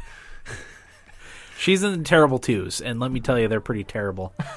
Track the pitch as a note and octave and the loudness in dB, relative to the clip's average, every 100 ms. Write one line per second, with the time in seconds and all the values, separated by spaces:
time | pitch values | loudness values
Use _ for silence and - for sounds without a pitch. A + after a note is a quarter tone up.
0 | - - - - - - - - - - | -14 -16 -16 -16 -12 -14 -14 -20 -20 -20
1 | - - - - - - - F#3+ G3+ F#3 | -20 -20 -18 -18 -18 -4 2 4 2 0
2 | C#3+ E3 D3 C3 - A2 F#2 - B2 A#2 | 4 6 8 4 2 0 0 -6 -6 -4
3 | B2+ C3 - B2 A2 A2 - A2 F#2+ A2+ | -2 -2 2 2 4 2 -2 -4 -4 -4
4 | G2+ F#2+ F#2+ - - | -4 -4 -8 -8 -4